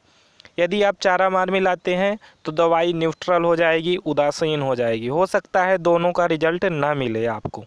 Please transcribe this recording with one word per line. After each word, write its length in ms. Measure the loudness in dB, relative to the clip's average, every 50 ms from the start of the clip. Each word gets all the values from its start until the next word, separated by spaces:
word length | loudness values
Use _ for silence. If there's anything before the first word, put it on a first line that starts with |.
| _ _ _ _ _ _ _ -20 -20 -10 _ -2
यदि 220 | -2 0 0 2 2
आप 120 | 0 0 0
चारा 280 | 0 0 2 2 2 2
मार 200 | 2 0 0 0
मिलाते 420 | 0 0 2 0 0 -2 -2 -2 -2
हैं 220 | 0 0 -2 -2 -4 -10 -16 -20 _ -12
तो 60 | -6
दवाई 420 | -2 0 2 2 2 2 2 0 0
न्यूट्रल 500 | 0 -2 -2 -4 -4 -2 0 0 2 2
हो 120 | 2 2
जाएगी, 400 | 2 2 2 2 0 0 -2 -2 -2
उदासीन 640 | -2 -2 0 0 0 0 0 -2 -2 -2 -2 -2
हो 140 | -2 -2 -2
जाएगी, 320 | 0 0 0 -2 -2 -4 -4
हो 180 | -2 0 0
सकता 380 | 0 -2 -4 -4 _ 0 0 2
है 140 | 2 0 0
दोनों 320 | 2 2 2 2 2 0
का 140 | 0 0 0 0
रिजल्ट 380 | 0 0 0 0 0 0 -2
ना 280 | -2 -2 0 0 0 0
मिले 320 | -2 -2 -2 -2 -2 -2 -4
आपको। 360 | -4 -6 -8 -12 -12 -14 -18